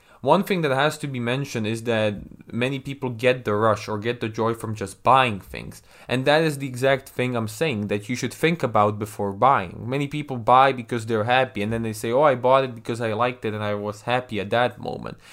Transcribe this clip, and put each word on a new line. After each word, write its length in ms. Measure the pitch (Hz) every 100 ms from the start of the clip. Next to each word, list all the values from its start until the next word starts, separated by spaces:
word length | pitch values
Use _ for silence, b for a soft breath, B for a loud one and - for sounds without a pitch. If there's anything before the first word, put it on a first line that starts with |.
| b b
One 240 | 123 175 190
thing 160 | 185
that 100 | 151
has 260 | 131 151 151
to 80 | 147
be 120 | 131
mentioned 480 | 117 131 135 120 107
is 160 | 113
that 320 | 117 113 107 98 - - -
many 300 | 117 127 139
people 300 | 139 135 131
get 340 | 113 123 127
the 120 | 113 104
rush 340 | 110 104 107
or 100 | 107
get 220 | 113 117
the 80 | 113
joy 240 | 110 113
from 200 | 113 110
just 300 | 107 95 -
buying 380 | 120 131 127 98
things. 400 | - 60 58 - B B B
And 160 | 127
that 200 | 135 151
is 160 | 160 135
the 80 | 139
exact 420 | 123 135 135 -
thing 260 | - 123 120
I'm 140 | 110
saying 380 | - 160 110 104
that 200 | 104 104
you 80 | 123
should 180 | 123
think 300 | - 160 170
about 340 | 127 110 104 107
before 360 | 107 - 101
buying. 500 | 98 123 131 90 85 107
Many 220 | 135 139
people 300 | 151 147 127
buy 340 | 110 127 139
because 360 | 127 113 120 110
they're 180 | 113 113
happy 360 | 123 127 -
and 120 | 104
then 100 | 113
they 80 | 113
say, 180 | 107 117
"Oh, 80 | 123
I 140 | 151 123
bought 280 | 127 135
it 100 | 135
because 280 | 117 117 117
I 100 | 117
liked 320 | 107 123 123
it 100 | 110
and 120 | 107 104
I 80 |
was 300 | 104 104 104
happy 360 | - 123 123 104
at 100 | 98
that 280 | 117 120 -
moment." 380 | - - 57 - B